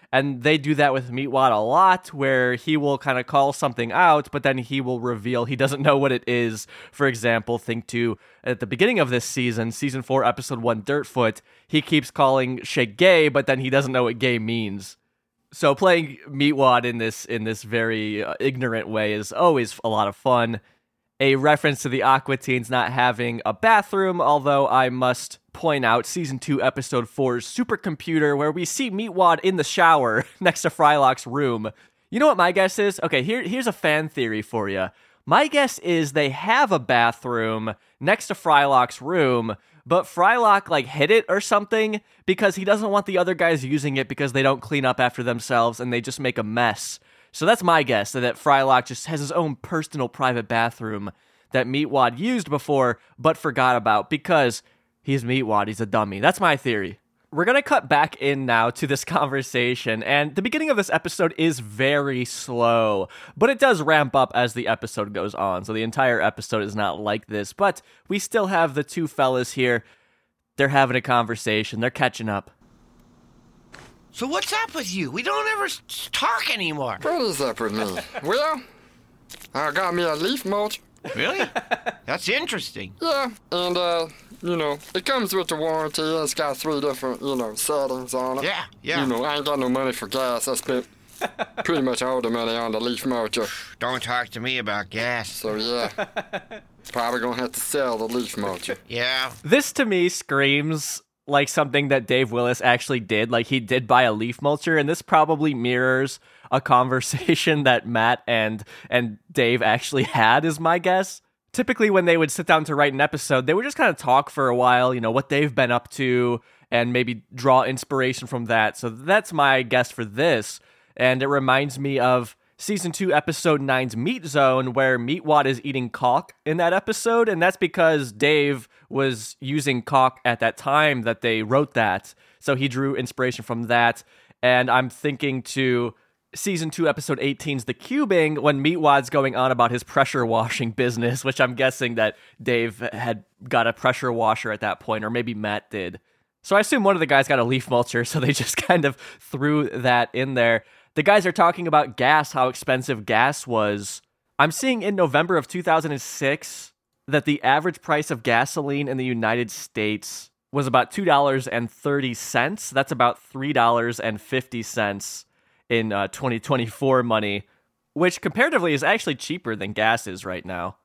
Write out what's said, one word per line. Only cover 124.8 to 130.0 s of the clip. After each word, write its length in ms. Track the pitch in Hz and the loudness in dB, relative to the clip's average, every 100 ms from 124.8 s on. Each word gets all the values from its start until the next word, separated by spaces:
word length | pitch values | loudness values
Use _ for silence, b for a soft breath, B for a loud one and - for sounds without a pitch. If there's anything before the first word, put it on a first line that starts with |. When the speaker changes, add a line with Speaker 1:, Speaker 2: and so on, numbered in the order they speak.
| 131 123 | 2 0
Speaker 1:
Meatwad 460 | 120 170 151 147 135 | -2 -4 2 2 2
is 140 | 123 | -2
eating 260 | 139 131 120 | -4 -6 -6
caulk 440 | - 123 135 - _ - | -2 0 0 -2 _ -4
in 120 | 165 | 0
that 160 | 170 | 0
episode, 540 | 190 - 220 233 233 220 | 0 -2 -4 0 2 2
and 120 | 175 | 2
that's 160 | 170 - | 0 2
because 540 | 170 - 165 156 127 | -2 2 2 2 -2
Dave 560 | 104 143 151 143 135 - b b | -2 2 2 2 -2 -8 b b
was 460 | 131 135 113 110 - | -2 -2 -2 -10 -12
using 420 | 135 147 139 123 | -6 -2 0 -2
caulk 380 | - 139 | 0 4